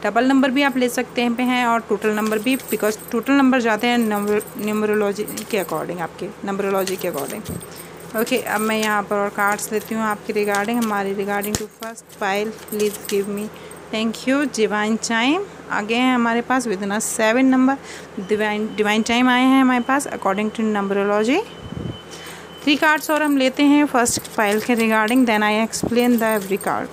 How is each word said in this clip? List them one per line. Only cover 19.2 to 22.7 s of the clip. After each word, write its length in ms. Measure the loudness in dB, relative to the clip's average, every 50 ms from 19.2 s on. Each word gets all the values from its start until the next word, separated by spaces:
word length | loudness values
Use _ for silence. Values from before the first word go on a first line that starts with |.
| 4 4
आए 160 | 4 6 6
हैं 180 | 6 6 6
हमारे 220 | 6 4 4 2 2
पास 240 | 2 0 0 0 -2
according 420 | -6 -2 -2 0 0 0 -2 -2 -2
to 40 | -2
numerology। 840 | -2 0 0 0 0 0 0 0 2 2 2 2 2 2 2 0 0 -4 -10 -16 -14 -12 -10 -8 -8 -8 -10 -10 -12 -16 -18 -16 -16 -16 -16 -16 -16 -18 -18 -4 0
थ्री 120 | 2